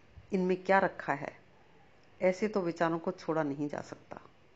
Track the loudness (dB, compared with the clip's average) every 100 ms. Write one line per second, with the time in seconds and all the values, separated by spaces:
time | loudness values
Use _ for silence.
0 | -20 -20 -4 0 2 2 4 4 4 0
1 | -4 -2 -4 -12 -20 -20 -20 -20 -20 -20
2 | -20 0 0 2 0 0 0 2 2 0
3 | -4 -6 -2 0 0 -2 -4 -4 -8 -12
4 | -14 -16 -18 -20 -20